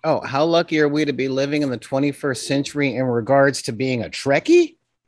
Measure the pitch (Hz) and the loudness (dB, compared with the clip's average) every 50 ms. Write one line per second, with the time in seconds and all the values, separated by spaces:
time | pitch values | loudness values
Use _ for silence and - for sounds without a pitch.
0 | - 160 147 117 - - - 135 156 170 165 170 170 170 160 156 151 147 143 151 | 0 0 -2 -2 -2 -4 -2 0 2 4 2 2 2 2 2 2 2 2 2 0
1 | 156 147 139 123 131 135 131 135 135 139 147 151 147 139 123 113 - - - 135 | -2 -2 -2 -2 -2 -2 0 -2 -2 0 0 -2 -2 -2 -4 -6 -8 -4 -2 0
2 | 139 143 139 - - 143 131 - - - 143 139 143 - - 147 143 139 113 123 | 0 -2 -2 -4 -4 -4 -4 -4 -4 -2 -2 -2 -2 -4 -4 -2 -2 -2 -2 -2
3 | 131 127 120 117 110 107 135 139 139 139 131 - - - 120 104 127 131 131 120 | -2 -2 -2 -2 0 2 4 4 4 4 2 -2 -6 -8 -6 -4 -4 -2 -2 -4
4 | 104 82 - - - 139 139 156 - - 330 349 339 302 - _ _ _ _ _ | -4 -6 -8 -6 -2 0 0 0 2 4 4 4 4 2 -4 _ _ _ _ _
5 | _ | _